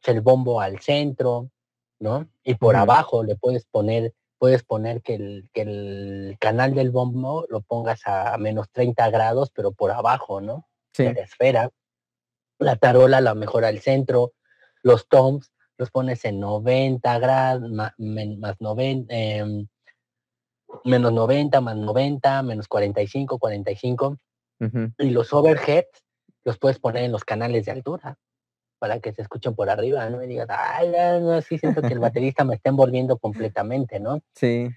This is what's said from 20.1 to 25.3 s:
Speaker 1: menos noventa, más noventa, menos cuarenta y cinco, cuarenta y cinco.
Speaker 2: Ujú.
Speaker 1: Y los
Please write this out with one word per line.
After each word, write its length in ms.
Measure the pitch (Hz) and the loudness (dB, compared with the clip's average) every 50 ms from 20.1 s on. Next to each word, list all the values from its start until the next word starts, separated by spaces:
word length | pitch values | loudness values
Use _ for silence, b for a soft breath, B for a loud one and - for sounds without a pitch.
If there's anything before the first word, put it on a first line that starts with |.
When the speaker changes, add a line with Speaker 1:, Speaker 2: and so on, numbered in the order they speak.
| _ _ _ _ _ _ _ _ _ _ _ _ - - _ | _ _ _ _ _ _ _ _ _ _ _ _ -20 -8 _
Speaker 1:
menos 300 | 127 127 123 123 120 113 | 2 2 4 4 2 2
noventa, 480 | 113 113 113 135 143 147 147 143 135 | 2 2 2 2 2 2 2 2 2
más 140 | 127 117 110 107 | 2 0 -6 -6
noventa, 640 | 107 107 107 127 135 139 147 139 - 139 135 135 135 | -4 -2 0 0 0 0 -2 0 0 0 0 0 -2
menos 240 | 123 113 107 101 - | -4 -6 -8 -8 -4
cuarenta 340 | - 107 104 101 101 104 | -2 -2 -2 0 -2 -2
y 60 | 104 98 | -4 -4
cinco, 320 | - 135 139 135 147 123 | -4 -6 -4 -4 -4 -4
cuarenta 320 | - 113 104 101 98 104 | -4 -4 -4 -4 -6 -6
y 40 | 101 | -8
cinco. 420 | 101 - 123 123 123 139 135 143 139 _ _ _ _ _ _ _ _ | -4 -4 -4 -2 -2 -2 -4 -4 -8 _ _ _ _ _ _ _ _
Speaker 2:
Ujú. 320 | 117 110 110 123 113 113 113 _ | -6 -4 -4 -4 -6 -6 -4 _
Speaker 1:
Y 120 | - 135 | -2 0
los 220 | 123 120 113 - | 2 0 0 2